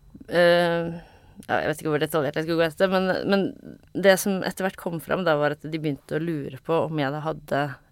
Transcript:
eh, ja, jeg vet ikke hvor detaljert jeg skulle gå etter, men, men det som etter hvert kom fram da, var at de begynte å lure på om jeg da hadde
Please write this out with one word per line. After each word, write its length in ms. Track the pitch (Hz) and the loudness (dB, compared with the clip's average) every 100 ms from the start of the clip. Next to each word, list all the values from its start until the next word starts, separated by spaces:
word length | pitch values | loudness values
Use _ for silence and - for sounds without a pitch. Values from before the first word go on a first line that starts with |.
| - - - | -20 -20 -2
eh, 640 | 170 175 175 175 170 170 170 - - - - - | 4 6 6 4 0 -2 -6 -14 -20 -20 -18 -4
ja, 120 | 117 | -2
jeg 60 | 82 | 0
vet 100 | 156 | -2
ikke 100 | - | -2
hvor 80 | 151 | -2
detaljert 360 | 156 160 139 - | 0 0 -2 -2
jeg 80 | 160 | -2
skulle 140 | 165 | 0
gå 80 | 165 | 0
etter, 220 | 151 190 | 2 2
men, 180 | 190 185 85 65 | 2 2 0 0
men 480 | 196 170 - - - - | 0 0 -6 -16 -20 -10
det 240 | - 190 185 | 2 4 4
som 220 | 208 190 | 2 -2
etter 200 | - - 190 | -4 -4 -6
hvert 80 | - | -6
kom 220 | 190 165 | -8 -8
fram 240 | - 170 | -2 0
da, 120 | 170 147 | 2 2
var 140 | 147 | 2
at 100 | 147 | -2
de 160 | 151 160 | -6 -4
begynte 360 | 151 139 - 151 | -4 -4 -4 -4
å 80 | |
lure 360 | 165 156 139 131 | -2 -4 -6 -8
på 240 | - 165 143 | -2 0 0
om 120 | 156 | -2
jeg 120 | 135 | -2
da 80 | 151 | -2
hadde 540 | 151 151 - 135 143 135 _ | -6 -8 -4 -2 -2 -6 _